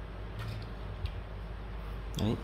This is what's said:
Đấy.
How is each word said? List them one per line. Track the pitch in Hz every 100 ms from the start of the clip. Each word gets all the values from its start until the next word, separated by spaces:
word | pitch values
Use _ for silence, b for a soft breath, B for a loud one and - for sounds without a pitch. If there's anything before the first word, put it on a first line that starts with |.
| - - - - - - - - - - - - - - - - - - - - - -
Đấy. | 101 127